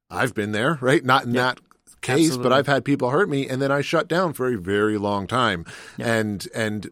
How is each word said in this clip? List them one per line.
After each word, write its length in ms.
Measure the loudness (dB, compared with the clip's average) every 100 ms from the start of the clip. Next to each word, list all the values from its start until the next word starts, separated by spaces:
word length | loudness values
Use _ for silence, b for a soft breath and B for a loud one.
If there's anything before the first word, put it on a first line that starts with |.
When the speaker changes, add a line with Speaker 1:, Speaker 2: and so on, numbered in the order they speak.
| _
Speaker 1:
I've 240 | -2 -2
been 180 | -2 -4
there, 260 | 0 0 0
right? 220 | 2 2 4
Not 200 | 2 2
in 80 |
Speaker 2:
Yep. 100 | 0
Speaker 1:
that 160 | 0 -4 _ _ _ -12
case, 260 | -2 2 2
Speaker 2:
Absolutely. 160 | 2
Speaker 1:
but 100 | 2
I've 140 | 2 4
had 160 | 0
people 260 | 2 0 2
hurt 180 | 0 0
me, 180 | 0 -2
and 140 | -2
then 100 | 0
I 100 | 0
shut 260 | 0 -2 0
down 260 | 0 0
for 140 | -2 -2
a 60 | -2
very 400 | 0 2 2 2
long 280 | -2 -2 -2
time 380 | 0 0 0 -6 B B B
Speaker 2:
Yep. 100 | -2
Speaker 1:
and, 400 | 0 0 -6 -8
and 360 | -6 -4 -4 -10